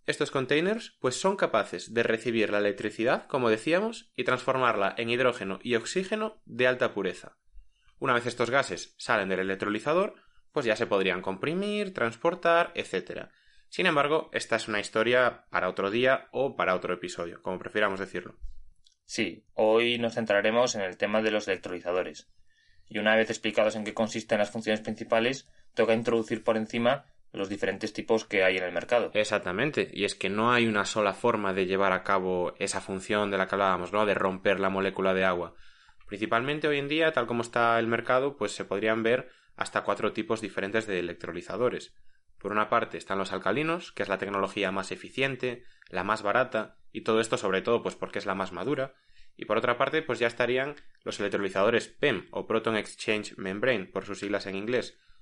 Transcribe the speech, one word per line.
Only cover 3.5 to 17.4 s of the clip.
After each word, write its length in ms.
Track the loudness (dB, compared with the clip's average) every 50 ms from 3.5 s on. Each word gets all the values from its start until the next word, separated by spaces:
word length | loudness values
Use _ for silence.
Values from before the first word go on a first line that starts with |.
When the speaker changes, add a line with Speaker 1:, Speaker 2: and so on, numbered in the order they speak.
| 2 2 2 0 0 0 0 -2 -6 -8 -16 _ -6
Speaker 1:
y 80 | -4 0
transformarla 680 | 0 0 0 0 0 2 4 4 2 4 4 2 0 0
en 120 | -2 -2 0
hidrógeno 500 | 0 2 2 2 2 0 -4 -6 -6 -6 -2
y 120 | 0 0
oxígeno 680 | 0 0 -2 -4 -4 -2 -2 -4 -4 -4 -6 -8 -12 _
de 240 | -10 -2 2 4
alta 260 | 4 4 2 0 -2 0
pureza. 440 | -2 -4 -4 -4 -6 -14 -20 _ _ _ _ -20 -20 -20 -20 _ _ _ -20 _
Una 160 | -4 0 2 2
vez 120 | 2 0
estos 240 | -2 -2 -2 -2 2
gases 440 | 2 0 0 0 -4 -8 -10 -14 _
salen 320 | -10 -2 0 2 2 2 0
del 100 | 0 0
electrolizador, 760 | 0 -2 -2 -2 -2 -2 -2 -2 0 0 0 0 0 -2 -6 -12 _ -20 -20 -20 _ _
pues 140 | -4 -2 0
ya 100 | 2 2
se 120 | 2 2
podrían 340 | 2 2 2 2 2 0 0
comprimir, 720 | -2 -4 -4 -4 -4 -4 -2 -2 -2 -2 -2 -4 -4 -4 -2
transportar, 800 | -2 -2 -2 -2 0 -2 -2 -2 2 2 4 4 4 2 0 -2
etcétera. 560 | -8 -6 -4 -4 -4 -4 -4 -10 -12 -12 -14 _ _ _ -20 -20 -20 -20 -12
Sin 160 | -4 0 2
embargo, 440 | 2 4 4 4 4 2 0 0 -2
esta 240 | -6 -6 -2 0 -2
es 140 | -2 0 0
una 100 | -2 -2
historia 680 | -2 0 0 2 2 4 4 4 4 2 0 -4 _ -4
para 180 | -2 0 0
otro 240 | 0 0 0 -2 0
día 380 | 2 2 4 4 2 2 -2 -6
o 240 | -4 -2 -2 -2 0
para 180 | 0 2 2 2
otro 200 | 0 0 -4 -6
episodio, 480 | -4 -6 -10 -8 -8 -8 -8 -10 -10